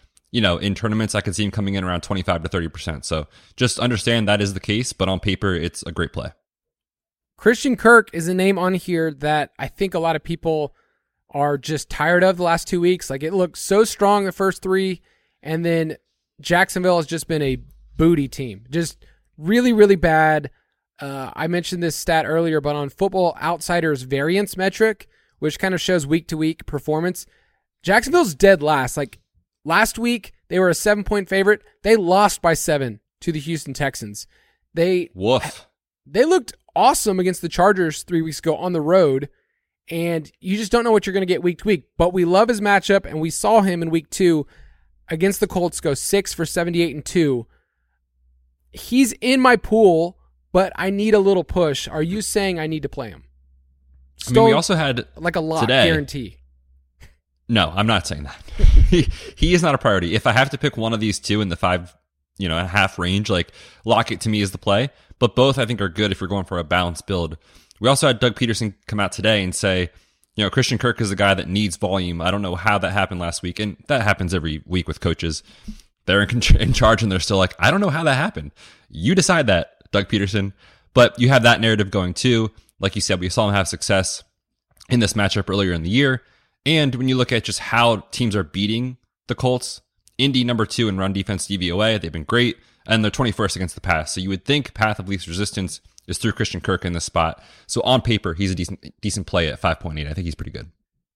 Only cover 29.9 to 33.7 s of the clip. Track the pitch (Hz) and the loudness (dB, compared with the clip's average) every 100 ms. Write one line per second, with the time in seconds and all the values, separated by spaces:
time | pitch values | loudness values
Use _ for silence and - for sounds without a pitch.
29.9 | - 240 233 - - - 180 185 160 214 | 0 -2 -2 -6 -20 -4 0 2 2 0
30.9 | 208 190 208 190 190 196 214 _ _ 196 | 0 0 -4 -2 0 2 2 _ _ 2
31.9 | 226 175 185 208 - 170 160 - 147 127 | 2 4 4 4 2 0 0 0 -2 -2
32.9 | 107 _ _ - 156 143 160 143 | -8 _ _ -6 -6 -4 -8 -8